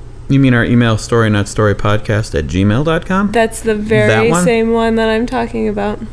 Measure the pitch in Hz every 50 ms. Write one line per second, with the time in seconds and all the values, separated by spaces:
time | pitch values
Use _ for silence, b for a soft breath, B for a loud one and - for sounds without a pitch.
0 | - - - - - - 135 135 139 131 123 117 113 - 120 120 120 117 110 104
1 | - - 120 117 113 107 107 101 98 - - - 107 104 98 - - 104 104 104
2 | - - 107 107 107 - - 76 80 69 78 90 98 104 104 127 147 165 160 160
3 | - - 185 190 208 202 214 233 226 220 - - - 226 214 214 208 214 226 214
4 | 214 208 214 220 220 233 - - - 262 233 226 226 226 226 226 226 226 226 226
5 | 220 220 220 220 247 240 262 240 233 226 226 226 220 214 202 208 202 208 208 -
6 | 226 214